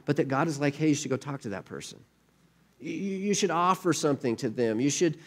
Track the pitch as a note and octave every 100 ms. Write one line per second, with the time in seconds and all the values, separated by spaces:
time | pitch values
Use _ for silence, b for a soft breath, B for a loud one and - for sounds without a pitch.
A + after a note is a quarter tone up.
0 | - D3 C3+ C3+ E3 C#3 C#3+ C#3+ D#3 C#3
1 | C3 B2+ C#3 C#3 A2+ F#2+ - C#2+ - -
2 | - _ _ _ _ _ _ - E3 E3+
3 | G3 F#3+ G3+ F#3+ F#3+ D#3+ F3 F3+ F3 C#3+
4 | D3+ C#3 B2+ A2+ B2+ A#2 A#2 A2 C#3+ -
5 | E3+ D3+